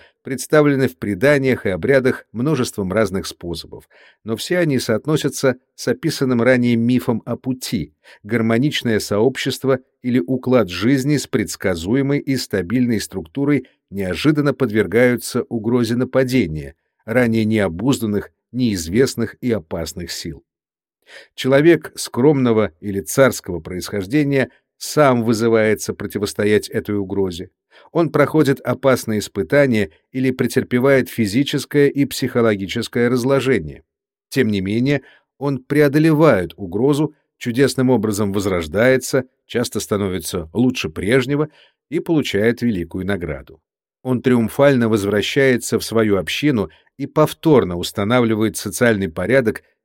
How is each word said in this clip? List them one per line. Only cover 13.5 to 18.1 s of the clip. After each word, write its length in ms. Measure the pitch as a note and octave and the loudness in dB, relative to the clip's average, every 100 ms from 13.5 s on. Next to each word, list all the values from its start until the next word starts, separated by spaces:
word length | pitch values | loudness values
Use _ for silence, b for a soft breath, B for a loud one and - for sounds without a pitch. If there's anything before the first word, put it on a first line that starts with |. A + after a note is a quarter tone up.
| C#3+ C3 B _ | -2 -2 B _
неожиданно 640 | G2 F#2 F2+ - D3+ C#3+ C3 | -8 -6 -2 0 0 0 0
подвергаются 880 | B2 G#2+ G2 G#2+ B2 B2 - B2 | -2 0 0 2 2 2 -4 -6
угрозе 520 | - A#2 G#2+ B2 A2+ A#2+ | -4 -4 -2 0 0 0
нападения – 800 | B2+ C3 C3 B2+ F#2+ D#2 C#2 - _ _ - | 0 0 0 0 0 -4 -10 -16 _ _ -4
ранее 400 | A#2 A#2+ A2+ G#2+ | 0 2 2 2
необузданных, 880 | A2 F#2+ E2 A#2 B2 A2+ | 2 0 -2 -2 -2 0